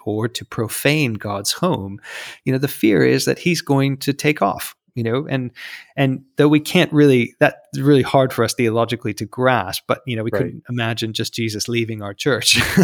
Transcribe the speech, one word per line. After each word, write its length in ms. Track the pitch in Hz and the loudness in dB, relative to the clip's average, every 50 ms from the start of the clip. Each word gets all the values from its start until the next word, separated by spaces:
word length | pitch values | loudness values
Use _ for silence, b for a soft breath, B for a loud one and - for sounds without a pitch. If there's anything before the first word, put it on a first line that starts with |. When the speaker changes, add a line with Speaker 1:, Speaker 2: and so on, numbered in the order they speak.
| - | -6
Speaker 1:
or 220 | 110 104 107 113 120 | -6 -4 -2 -2 -4
to 180 | - - - | -6 -8 -14
profane 680 | _ - - 110 104 - - - 143 151 156 139 120 110 | _ -6 -6 -6 -6 -6 -2 0 0 2 2 0 -2 -2
God's 360 | 101 - 104 101 98 104 - | -4 -6 -6 -6 -4 -4 -4
home, 480 | - - 170 180 147 101 95 98 98 107 B B B B B B B B B | -4 -2 0 -2 0 -2 -4 -8 -10 -12 B B B B B B B B B
you 60 | 135 131 | -2 -2
know, 60 | 131 | 0
the 80 | 143 135 | 0 -2
fear 360 | - - - 113 190 156 131 | -4 2 2 4 4 6 4
is 200 | 127 131 135 - | 4 4 2 2
that 140 | 135 131 - | 0 -2 -2
he's 200 | - 175 170 156 | 0 -2 -2 -2
going 360 | - - 143 135 135 139 135 135 | 0 0 0 2 2 0 -2 -4
to 160 | - 143 135 | -4 -4 -4
take 280 | - - 151 151 - | -2 0 -2 0 0
off, 340 | 190 196 - - - - - _ _ _ - | 0 -2 -2 -4 -8 -12 -14 _ _ _ -8
you 100 | 123 113 | -6 -4
know, 240 | 113 117 135 156 - | -2 -2 -2 -2 -4
and, 240 | 135 131 127 117 B B B B B B B B B | -4 -4 -4 -6 B B B B B B B B B
and 280 | 135 139 131 131 - - _ _ - | 0 0 0 0 -2 -6 _ _ 2
though 100 | 147 151 | 4 6
we 120 | 151 147 | 6 4
can't 340 | 151 - - 180 156 - 156 | 2 2 2 2 2 4 4
really, 400 | 147 147 143 131 123 117 117 - - | 6 6 6 6 6 4 0 0 2
that's 180 | 151 139 - - _ _ - 135 | 0 0 0 -2 _ _ -6 0
really 260 | 135 143 147 131 - | 4 4 6 4 4
hard 280 | - - 139 131 127 | 4 4 4 4 2
for 120 | - - 113 | 2 0 -2
us 100 | 107 - | -2 0
theologically 600 | - 120 113 110 117 117 117 120 113 - 120 104 | 0 0 0 2 0 0 -2 -2 -6 -6 -8 -6
to 100 | - 110 | -6 -10
grasp, 580 | 104 - 123 127 131 127 113 92 95 - - _ - | -10 -6 -2 0 2 2 2 0 -4 -8 -10 _ -4
but, 140 | 123 - - | -6 -4 -4
you 100 | 135 120 | -6 -6
know, 80 | 110 107 | -4 -4
we 60 | 113 | -2
Speaker 2:
Right. 120 | 110 98 92 | -2 -2 -2
Speaker 1:
couldn't 200 | - 117 110 - - | -2 -4 -12 -12 -8
imagine 420 | 123 120 113 113 117 113 117 110 | -6 -4 -2 -2 -2 -4 -6 -6
just 220 | 107 - 113 - - | -4 -6 -6 -6 -4
Jesus 340 | - 117 110 107 104 - - | -4 -4 -4 -4 -6 -6 -4
leaving 340 | 120 117 113 110 110 107 101 | -2 -2 -2 -4 -6 -10 -10
our 100 | 101 101 | -12 -10
church, 460 | - - 151 123 107 110 - - 120 - - - 190 | -4 -2 -2 -2 0 2 2 2 2 2 2 2 2